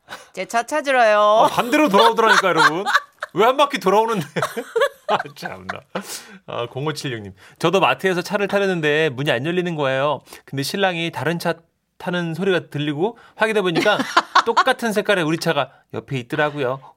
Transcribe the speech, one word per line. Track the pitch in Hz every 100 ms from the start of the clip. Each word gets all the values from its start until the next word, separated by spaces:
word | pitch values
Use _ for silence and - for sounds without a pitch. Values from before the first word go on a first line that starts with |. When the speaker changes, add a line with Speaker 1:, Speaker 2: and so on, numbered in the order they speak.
| - - -
Speaker 1:
"제 | - 185
차 | 233
찾으러요." | 233 302 285 262 220 208
Speaker 2:
아, | 208 214 285
반대로 | - 240 294 302
돌아오더라니까, | 185 233 220 220 - 190
여러분. | 165 - 160 214 - - _ -
왜 | -
한 | 220 269
바퀴 | 285 -
돌아오는데? | 185 202 226 214 143
<laughs> | 175 - - 262 453 554 - -
아, | - - -
참나. | 175 95 95 - - 185 - - - 196 -
아, | 113 117
공오칠육님. | 127 151 143 143 113 101 - - -
저도 | 165 190
마트에서 | 135 131 190 175
차를 | 175 202 196
타려는데 | 202 196 180 151 147 160
문이 | 123 147
안 | 120
열리는 | 147 180 180 156
거예요. | 135 131 147 139 - - -
근데 | 135
신랑이 | 139 202 190 170 170
다른 | - 156 170
차 | 175 165 _ _ _ -
타는 | 185 175 170
소리가 | 160 196 175 -
들리고 | 143 147 147 175 - - -
확인해 | 220 214
보니까 | 185 165 208 208
<laughs> | - - - - 233
똑같은 | 233 359 254 233
색깔의 | 208 196 196
우리 | 156 160
차가 | 170 143 127 _ _
옆에 | 117 - 135
있더라고요. | 120 151 151 143 123 135 -